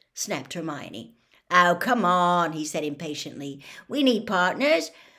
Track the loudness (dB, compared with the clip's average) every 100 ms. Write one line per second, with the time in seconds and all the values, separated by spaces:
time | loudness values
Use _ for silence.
0 | _ -12 -8 -8 -8 -8 -8 -10 -12 -14
1 | -16 _ _ _ 0 4 6 4 2 2
2 | 4 4 4 4 0 -2 -6 -6 -6 -6
3 | -8 -8 -10 -12 -12 -12 -16 -20 -6 2
4 | 2 2 0 2 2 2 2 2 0 -10
5 | -20